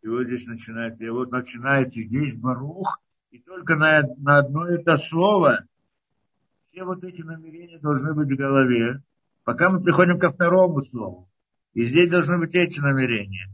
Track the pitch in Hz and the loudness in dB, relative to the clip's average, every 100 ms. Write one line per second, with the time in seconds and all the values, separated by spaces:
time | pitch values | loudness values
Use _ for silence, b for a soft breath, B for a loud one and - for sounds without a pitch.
0 | 110 117 123 120 123 113 - 113 113 113 | -6 -4 -4 -6 -10 -16 -14 -10 -10 -10
1 | 113 117 123 127 123 120 127 139 127 117 | -8 -6 -6 -6 -8 -8 0 0 0 -6
2 | 104 123 151 113 120 123 139 175 190 - | -6 -4 -4 -4 -6 -6 -8 -8 -8 -8
3 | _ _ _ 120 _ 185 165 160 156 156 | _ _ _ -20 _ -16 -2 2 4 4
4 | 143 - 143 143 131 147 170 170 170 151 | 2 -4 4 4 4 -2 -2 0 2 0
5 | - 165 190 208 151 110 - _ _ _ | 0 0 2 4 4 2 -4 _ _ _
6 | _ _ _ _ _ _ _ 175 185 185 | _ _ _ _ _ _ _ -14 -10 -10
7 | 180 180 160 165 160 160 170 165 147 139 | -10 -16 -16 -16 -16 -20 -20 -8 -2 -2
8 | 147 151 147 135 139 135 127 120 117 139 | -2 -2 -2 0 2 4 4 2 0 -4
9 | _ _ _ _ - 120 175 190 - 156 | _ _ _ _ -6 0 2 2 2 4
10 | 180 175 175 - 175 185 180 151 135 123 | 4 4 0 2 2 4 4 2 -6 -8
11 | 101 90 - _ _ _ _ 117 117 143 | -10 -12 -20 _ _ _ _ -4 0 4
12 | 175 175 151 175 165 180 175 175 143 135 | 4 4 0 0 0 0 0 0 -2 0
13 | 127 113 98 95 - | 0 -2 -6 -14 -16